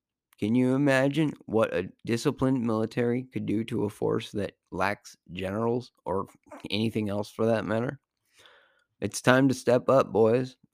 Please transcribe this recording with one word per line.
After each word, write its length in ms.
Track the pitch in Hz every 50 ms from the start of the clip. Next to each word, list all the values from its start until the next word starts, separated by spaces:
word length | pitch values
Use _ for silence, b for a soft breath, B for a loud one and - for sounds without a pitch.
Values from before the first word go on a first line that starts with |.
| _ _ _ _ _ _ _ -
Can 160 | 104 104 117
you 200 | 127 127 127 131
imagine 580 | 135 147 143 135 131 135 143 139 156 160 147 - - -
what 300 | - 95 110 113 - -
a 140 | 85 92 92 - _ -
disciplined 600 | - 113 117 - 151 - - 135 131 135 131 113
military 580 | 117 110 110 110 110 - 123 120 120 120 127 127 127 -
could 120 | 110 104
do 200 | 104 101 110 113
to 180 | - 120 113 107
a 60 | 104
force 420 | - - 113 107 110 113 113 -
that 220 | - 104 98 - - _ _ -
lacks 460 | - 90 95 98 104 - - - - _ _ - 82
generals 580 | 92 92 92 98 110 113 117 117 123 123 - _ _ -
or 220 | - 90 98 90 - - _ _ - - - - -
anything 380 | - 104 113 113 107 113 107 101
else 200 | 98 104 104 -
for 160 | - - 110 113
that 180 | 117 107 92
matter? 340 | 87 107 110 120 135 139 - _ _ _ _ _ b b b b b b b b b b b b b b -
It's 200 | 104 101 - -
time 280 | - 127 127 131 135 135
to 40 | 123
step 360 | - - 120 120 127 - -
up, 240 | 127 135 - - -
boys. 420 | 98 113 110 113 127 131 131 - _ _ _